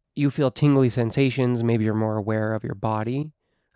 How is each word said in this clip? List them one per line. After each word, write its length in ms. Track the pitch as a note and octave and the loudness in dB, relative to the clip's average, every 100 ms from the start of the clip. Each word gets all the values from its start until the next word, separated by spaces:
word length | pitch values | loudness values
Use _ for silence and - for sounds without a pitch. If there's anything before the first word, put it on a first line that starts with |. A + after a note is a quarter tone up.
| _ | _
you 160 | - C#3+ | -2 -2
feel 200 | C#3+ C3 | 0 -2
tingly 400 | - D3 C#3 B2+ | 2 4 4 2
sensations. 760 | B2+ A#2 - C#3 C3+ B2 A#2+ | 2 -2 0 0 2 0 0
Maybe 200 | A#2 A#2 | 2 2
you're 100 | G#2+ | 2
more 240 | G#2+ A2 G#2+ | 0 -2 -2
aware 340 | G2+ A2 G#2+ | -2 -2 -2
of 100 | A2 | -4
your 120 | - | -6
body. 580 | G2+ A2 G#2+ A2 C3 D3+ - _ _ _ | -6 -4 -4 -4 -6 -6 -12 _ _ _